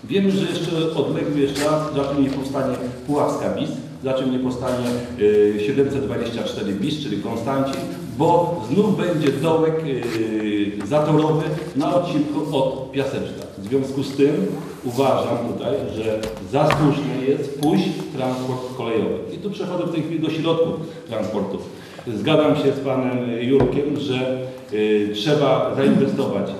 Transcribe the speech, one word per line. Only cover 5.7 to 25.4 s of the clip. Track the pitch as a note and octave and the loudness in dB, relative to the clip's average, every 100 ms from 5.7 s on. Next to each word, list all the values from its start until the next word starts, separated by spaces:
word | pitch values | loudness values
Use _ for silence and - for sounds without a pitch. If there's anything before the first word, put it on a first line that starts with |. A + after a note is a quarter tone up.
| C3+ C#3 C#3 | 2 2 0
dwadzieścia | - A#2+ A#2 A2+ | -2 -2 -4 -4
cztery | G#2+ - G2 | -6 -4 -4
BIS, | - D3+ - | -2 -2 -2
czyli | G#2 G2+ | -4 -4
Konstancin, | - - A#2 C3+ C3 - - - - A#2 | -4 -4 -2 0 0 -2 -6 -8 -8 0
bo | E3 E3+ - F3 - | 4 4 2 -2 0
znów | D#3+ G#3+ - | 2 4 2
będzie | F3 D#3 D3 | 0 2 2
dołek, | - E3 D#3+ D#3+ D#3+ D#3+ | 2 2 4 2 2 -2
y, | B2+ A#2 A2+ A2 A2 G#2+ G#2 G2+ - - | -2 -2 -2 -2 -2 0 0 0 -2 0
zatorowy | D3+ D3+ D3+ D#3 D#3 - - - C3 | 2 4 4 4 2 0 -4 -4 -2
na | E3 | 2
odcinku | F3 F3 D3+ D3 D3+ D3 D3 | 2 2 0 0 -2 -2 0
od | C3 - - | 0 -2 -4
Piaseczna. | C3+ C3+ G2+ - - - - | -2 -2 -2 -6 -8 -12 -12
W | |
związku | G2 C3+ C3 D3 | -2 0 0 -2
z | C3+ - | -4 2
tym | C#3+ - C#3 - - - | 4 4 -2 -4 -8 -8
uważam | A#2 A#2+ C3+ - - A#2 A#2 | -6 0 2 2 0 -2 -2
tutaj, | G2 A2+ - - A2 | -4 -2 -2 -4 -4
że | A2 A2 - - G2 | -2 -2 -4 -8 -2
za | C3+ D3+ | 2 4
słuszne | C#3+ D3+ - B2+ B2+ C3 | 4 4 2 0 -2 0
jest | D3+ - - | 0 0 -2
pójść | D3 F#3+ - - - C#3 | 2 2 2 -2 -6 -4
transport | C3 B2+ B2+ B2 B2+ B2+ | -4 -2 -4 -4 -6 -6
kolejowy. | A2+ A2 F#2+ - - | -2 0 0 -2 -6
I | - | -8
tu | G3+ | -6
przechodzę | - F#3 F3+ | -6 -4 -2
w | E3 | -2
tej | D#3+ | -2
chwili | D#3 D#3+ | -2 -2
do | D#3 | -2
środków | - D#3 D#3+ E3 - - - - | 0 2 4 2 0 -6 -10 -6
transportu. | A2 - G2+ F#2+ F#2 - - - - - | -4 -2 -2 -2 -4 -8 -14 -16 -12 -6
Zgadzam | G#2 C3 D#3 D3+ C3+ | -2 2 4 4 4
się | C3+ | 2
z | B2+ | 0
panem | C3+ B2+ B2+ B2 A#2+ A#2 | 0 0 0 -2 -2 -2
Jurkiem, | B2 C3+ - C#3+ C#3+ D3+ | 2 4 4 2 0 -2
że, | - B2+ C3 B2+ B2+ - - | -2 0 0 -2 -6 -10 -6
y, | G#2+ G#2+ G#2+ G#2 | 0 2 4 2
trzeba | G2+ D3+ D3 | 0 2 4